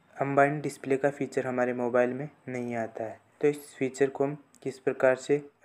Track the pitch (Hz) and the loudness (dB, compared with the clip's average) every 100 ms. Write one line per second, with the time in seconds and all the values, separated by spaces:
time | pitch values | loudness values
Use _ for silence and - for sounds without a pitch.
0 | _ - 139 139 139 151 143 - 135 135 | _ -6 0 4 4 4 -4 -8 -2 0
1 | 143 143 127 135 127 123 123 123 123 123 | 2 0 -2 -2 -2 0 0 0 0 2
2 | 123 127 147 - - 127 120 117 113 - | 2 0 -8 -12 -10 -8 -6 -4 -6 -6
3 | 110 - _ _ 147 147 - - 135 - | -10 -10 _ _ 0 0 -6 -6 -4 0
4 | 135 - 139 147 - _ 135 - - 131 | 0 2 -2 -2 -12 _ -12 -6 -4 2
5 | 131 127 - 147 143 _ | 2 2 0 -2 -2 _